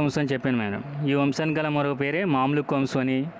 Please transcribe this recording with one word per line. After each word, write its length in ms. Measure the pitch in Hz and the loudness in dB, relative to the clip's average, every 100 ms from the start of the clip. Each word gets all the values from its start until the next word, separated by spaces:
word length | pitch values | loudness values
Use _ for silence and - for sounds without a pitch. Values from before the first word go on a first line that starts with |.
వంశం 200 | 147 151 | 0 0
అని 80 | 139 | -2
చెప్పాను 260 | 131 135 120 | 0 0 0
నేను. 160 | 104 101 - 147 147 | 0 -4 -6 -4 0
ఈ 20 | 139 | 2
వంశానికి 360 | 139 135 160 156 | 2 0 0 0
గల 100 | 156 147 | 0 0
మరొక 180 | 143 135 | 0 0
పేరే 200 | 139 160 196 | -2 0 2
మామ్లుక్ 400 | 131 135 147 - 139 | 2 2 2 0 0
వంశం 240 | 135 139 | 0 0
అని, 140 | 131 131 151 - | 0 0 -2 -2